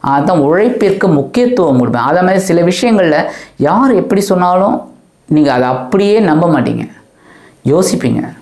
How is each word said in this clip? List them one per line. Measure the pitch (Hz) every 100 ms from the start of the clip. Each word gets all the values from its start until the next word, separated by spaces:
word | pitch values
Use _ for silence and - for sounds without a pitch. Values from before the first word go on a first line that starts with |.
| 139
அதான் | 143 156 180 139
உழைப்பிற்கு | 175 226 240 202 190 180 147
முக்கியத்துவம் | 143 240 247 247 165 127
கொடுப்பேன். | 120 120 123
அதே | 170 180
மாதிரி | 190 190
சில | 170 175
விஷயங்கள்ல | 185 240 214 175 151 - - - - 143
யார் | 196 269 220
எப்படி | - 196 196
சொன்னாலும் | 185 180 180 196 - - - _ _ - 151
நீங்க | 143 123
அதை | 127 135
அப்படியே | - 190 202 214 196
நம்ப | 156 170
மாட்டீங்க, | 151 117 113 - - _ _ - - - _ 131
யோசிப்பீங்க. | 156 185 196 123 113 - -